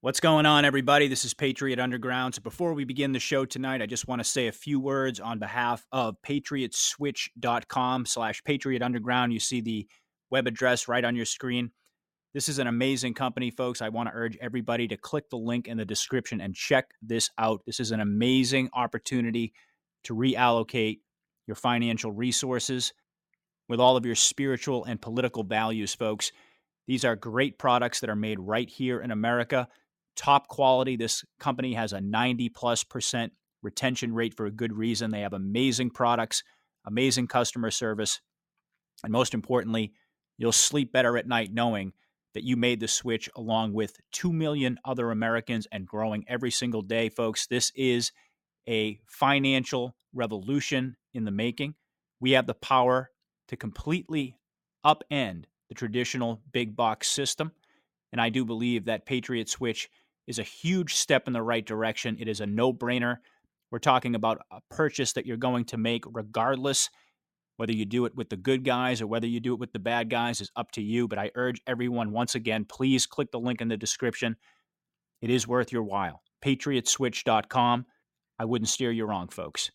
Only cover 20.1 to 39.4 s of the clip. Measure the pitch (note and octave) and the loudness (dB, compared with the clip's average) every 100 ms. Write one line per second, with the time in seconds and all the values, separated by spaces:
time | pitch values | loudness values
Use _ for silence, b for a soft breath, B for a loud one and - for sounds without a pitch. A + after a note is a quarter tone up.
20.1 | A2 C3 A#2 B2 A#2 A2 A#2+ A2 A2 _ | 0 2 6 6 6 2 0 0 -2 _
21.1 | _ _ _ - G#2 B2+ A#2+ A#2 A2+ A2+ | _ _ _ -12 -2 2 2 2 0 -4
22.1 | G#2 B2 A#2 C3 B2 - B2+ B2 - _ | -2 -2 0 0 -2 -2 -2 -4 -6 _
23.1 | _ _ _ _ _ _ A#2 B2+ C3 A#2 | _ _ _ _ _ _ 6 8 6 4
24.1 | A2+ - - C#3 B2 - B2+ A#2 A#2 - | 2 2 2 0 0 0 -4 -2 -6 -4
25.1 | A#2 B2 A2+ G2+ G#2+ A2 A2+ G2+ - A2 | 0 0 -2 -2 0 0 -2 -4 -2 -2
26.1 | G#2+ - b b b b _ - C3 B2+ | -2 -4 b b b b _ -4 0 2
27.1 | A2 A#2 A2+ C#3 - C#3 B2 A#2+ - A#2+ | 0 -2 0 0 0 2 4 2 -2 -2
28.1 | G#2 A2 G#2 F#2 A2 A#2+ - B2+ B2 B2 | -2 -2 -4 -2 -2 -2 -4 -2 -2 -2
29.1 | G#2+ A2+ A#2+ A#2+ C3+ B2 b b _ _ | 0 2 2 2 0 -2 b b _ _
30.1 | - - C#3 - - C3+ B2+ C3 B2 A2+ | -6 4 4 4 2 6 6 4 0 -2
31.1 | - - _ - C3 C3 A#2 A2 G2 G2 | -2 -6 _ -4 -2 -2 -2 -4 -4 -2
32.1 | A2 B2 A#2+ A#2 - A#2+ A#2 - B2+ - | 2 2 2 -2 -2 0 0 -2 -4 -4
33.1 | B2+ A#2 _ _ _ G#2 - C3 B2+ A#2 | -2 -4 _ _ _ -10 -2 -2 0 -2
34.1 | A#2 A#2 - G#2+ G#2+ A#2 G#2+ A2+ A2 A2+ | 0 -2 -2 -6 -4 -4 -2 -2 0 -2
35.1 | G#2+ G2+ G2 F#2+ G#2+ C3 A#2 B2+ - A#2+ | -4 -4 -4 -2 2 2 2 -2 0 2
36.1 | A#2+ A2+ - b b b _ - G#2+ C3 | 2 0 -4 b b b _ -6 2 2
37.1 | B2 A#2+ B2+ A#2 - A2+ - A#2 G#2+ G#2+ | 2 2 0 0 -2 -4 -2 -2 -2 -2
38.1 | - _ _ _ _ _ _ _ - A#2 | -4 _ _ _ _ _ _ _ -14 -2
39.1 | A2+ B2+ A#2 | 2 2 0